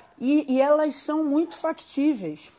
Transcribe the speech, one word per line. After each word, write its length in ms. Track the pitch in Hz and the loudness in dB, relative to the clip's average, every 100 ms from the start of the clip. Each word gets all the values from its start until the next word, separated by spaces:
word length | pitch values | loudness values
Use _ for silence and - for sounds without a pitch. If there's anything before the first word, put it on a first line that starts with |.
| - - | -20 -6
e, 360 | 247 294 294 | 0 2 2
e 60 | 262 | 2
elas 340 | 277 302 302 - | 4 4 2 -2
são 280 | - 302 | -4 -2
muito 320 | 311 285 339 - | 0 0 -2 -4
factíveis. 920 | 320 320 - - 285 262 175 151 - | -6 -6 -8 0 0 0 -4 -10 -16